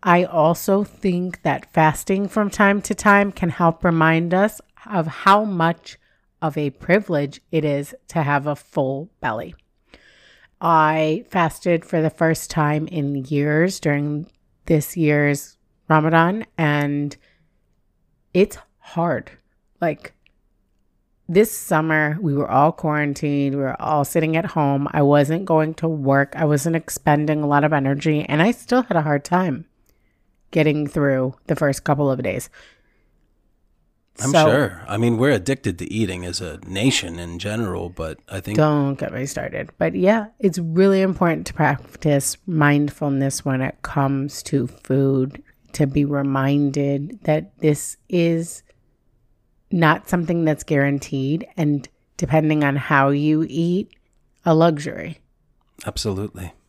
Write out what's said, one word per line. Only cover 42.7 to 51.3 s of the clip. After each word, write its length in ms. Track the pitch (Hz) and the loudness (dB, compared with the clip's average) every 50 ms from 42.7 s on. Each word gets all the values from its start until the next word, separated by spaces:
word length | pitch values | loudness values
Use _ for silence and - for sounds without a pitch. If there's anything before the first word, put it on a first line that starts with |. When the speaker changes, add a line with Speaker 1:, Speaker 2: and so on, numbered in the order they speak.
| 147 143 147 143 - - 156 143 139 135 139 135 135 - - | 4 2 2 -2 -4 -4 -4 -2 -2 0 -2 -2 -4 -4 -4
Speaker 1:
when 200 | 147 131 131 131 | -4 -2 -2 -2
it 180 | - - _ | -4 -6 _
comes 600 | _ - - 147 139 135 139 135 135 143 - - - | _ -6 -4 -2 0 0 0 -2 -4 -6 -8 -12 -8
to 220 | - - 139 131 | -4 -2 -2 -2
food, 760 | 123 - - _ - 135 139 139 135 135 131 131 139 139 - - _ _ _ _ _ - | -4 -8 -14 _ -2 0 2 2 2 2 2 0 -2 -4 -14 -20 _ _ _ _ _ -2
to 140 | - 160 | -2 -2
be 180 | 135 135 147 143 | 0 2 0 0
reminded 1160 | 143 147 139 139 139 135 135 135 135 143 143 147 143 135 147 143 139 139 139 143 170 - - - | 0 0 -2 0 0 0 0 2 2 2 2 2 0 0 0 0 0 -2 -2 -4 -8 -12 -8 -2
that 360 | - 151 156 160 - _ _ | 0 0 0 -2 -6 _ _
this 360 | - 156 147 143 - - - _ _ _ | 0 0 0 0 -2 -12 -14 _ _ _
is 520 | - 180 170 170 165 165 165 170 - - _ _ _ _ _ _ _ _ _ _ _ _ _ _ _ _ _ _ _ _ _ _ | 0 0 2 2 0 0 -4 -6 -10 -18 _ _ _ _ _ _ _ _ _ _ _ _ _ _ _ _ _ _ _ _ _ _
not 400 | - 175 165 156 160 156 - - | 0 2 4 4 2 2 0 -2
something 340 | - 180 170 156 175 170 165 | -2 -2 0 0 0 0 2
that's 180 | 156 151 143 - | 0 0 -2 -2
guaranteed, 840 | - 156 143 139 139 139 143 139 - - 139 135 135 | -2 0 2 2 2 0 -2 -4 -6 -6 -4 -2 -2